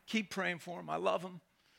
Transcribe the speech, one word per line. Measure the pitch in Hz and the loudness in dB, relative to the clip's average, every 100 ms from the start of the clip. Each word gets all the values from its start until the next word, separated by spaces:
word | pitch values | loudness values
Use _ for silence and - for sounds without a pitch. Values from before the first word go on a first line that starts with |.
| - | -2
keep | 220 196 | -2 0
praying | - 180 175 | 0 0 -2
for | - 170 | -6 -8
him. | 156 | -2
I | 160 | 2
love | 190 185 | 4 4
him. | 180 180 - _ _ | 0 -12 -18 _ _